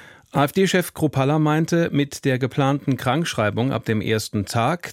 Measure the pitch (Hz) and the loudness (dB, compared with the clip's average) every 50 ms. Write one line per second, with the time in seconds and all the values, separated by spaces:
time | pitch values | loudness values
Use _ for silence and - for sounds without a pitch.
0 | - - - - _ _ - - 143 135 - 190 190 175 - 180 170 - - - | -20 -20 -20 -20 _ _ 0 0 0 2 2 2 2 2 2 0 0 -2 -4 -2
1 | 156 143 - 135 131 139 156 156 151 151 151 160 165 - 170 170 170 - - 143 | -2 0 2 2 2 2 2 2 2 2 2 2 2 2 2 0 0 2 0 0
2 | 143 143 - - - 139 127 123 131 120 - 151 139 135 143 139 - 143 131 - | -2 -2 -4 -4 -2 0 0 0 -2 -2 0 0 0 2 0 0 0 -2 -2 0
3 | - 127 123 160 170 - - 123 107 104 104 107 123 135 139 117 - - 110 110 | 0 0 0 0 0 -2 -2 0 0 0 0 0 -2 -2 -2 -2 -2 -2 -2 -2
4 | - - 110 110 - - - 107 98 - - 117 113 143 175 - - - | 0 0 -2 -2 -2 -4 -4 -4 -4 -2 0 0 0 0 -2 -4 -6 -10